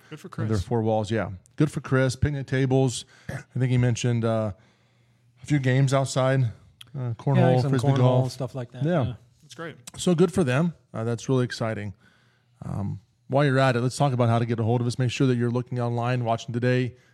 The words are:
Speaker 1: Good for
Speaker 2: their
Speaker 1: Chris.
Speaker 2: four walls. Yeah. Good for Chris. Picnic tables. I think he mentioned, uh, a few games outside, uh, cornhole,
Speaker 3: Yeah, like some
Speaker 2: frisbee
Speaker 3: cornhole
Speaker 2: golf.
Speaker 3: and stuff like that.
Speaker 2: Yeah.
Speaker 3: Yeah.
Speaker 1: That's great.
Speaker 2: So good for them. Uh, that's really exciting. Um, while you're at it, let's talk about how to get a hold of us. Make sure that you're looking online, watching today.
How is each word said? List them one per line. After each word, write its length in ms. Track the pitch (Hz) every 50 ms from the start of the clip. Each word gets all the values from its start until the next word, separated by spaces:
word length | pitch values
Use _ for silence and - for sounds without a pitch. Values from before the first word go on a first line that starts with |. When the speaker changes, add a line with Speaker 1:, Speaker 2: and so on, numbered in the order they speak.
| _ -
Speaker 1:
Good 100 | 156 147
for 80 | - -
Speaker 2:
their 180 | - - 110 107
Speaker 1:
Chris. 140 | 110 101 -
Speaker 2:
four 180 | - 123 113
walls. 280 | 110 110 110 110 107 98
Yeah. 200 | 113 110 90 98 95 - - _ _
Good 140 | - 151 151
for 100 | - 156
Chris. 360 | - - 135 131 131 131 -
Picnic 300 | - - 147 147 139 131
tables. 580 | - 135 131 135 127 131 135 131 127 110 - - - _ _ _ -
I 280 | 135 127 - _ _ 123
think 120 | 131 123
he 80 | 127 123
mentioned, 460 | 123 123 117 - - 123 120 117 110
uh, 280 | 113 113 110 110 104 95 - _ _ _ _ _ _ _ _ _ _ _ _ _ _ _ _
a 40 | -
few 120 | - 151 143
games 340 | 127 131 127 135 139 131 139
outside, 500 | 135 135 123 - 135 131 131 135 135 127 107 - - - - _ _ - - - 139
uh, 160 | 123 120 117
cornhole, 220 | - - 147 135
Speaker 3:
Yeah, 100 | 123 127 127
like 80 | 127 127
some 80 | 120 135
Speaker 2:
frisbee 180 | 135 127 113 143
Speaker 3:
cornhole 80 | 135
Speaker 2:
golf. 260 | 127 123 127 123 127 131
Speaker 3:
and 80 | 127
stuff 220 | - - 135 - -
like 180 | 135 120 -
that. 100 | - 123 131
Speaker 2:
Yeah. 180 | 160 180 156 117
Speaker 3:
Yeah. 80 | 95 107 - - _ _ _
Speaker 1:
That's 120 | _ 147 -
great. 220 | - 165 160 - - _ - -
Speaker 2:
So 180 | - - 185 175
good 180 | 151 185 180
for 120 | - 196 170
them. 300 | 123 123 143 175 175 - - _ _
Uh, 120 | - 113 113
that's 240 | 117 117 110 - -
really 160 | 135 127 123
exciting. 500 | 120 - - 123 113 110 101 104 101 - - _ _ _ _ _ _ _ _ _ _ _ _ -
Um, 360 | - 90 - 101 101 101 98 - _ _ _ _ -
while 160 | 131 139 147
you're 140 | 139 131 135
at 180 | 135 135 120
it, 40 | 120
let's 160 | 123 127 -
talk 160 | - 147 143
about 160 | 123 117 120 113
how 100 | 117 117
to 40 | 120
get 140 | 117 120 110
a 60 | 110
hold 160 | 110 120 120
of 60 | 120
us. 120 | 123 117 -
Make 120 | 127 120
sure 140 | - - 143 127
that 80 | 123
you're 140 | 117 120 120
looking 280 | 117 127 123 - 123 123
online, 440 | 120 120 120 117 117 123 127 123 120
watching 280 | 113 113 113 - -
today. 440 | 113 117 120 127 123 127 127 117 - - _ _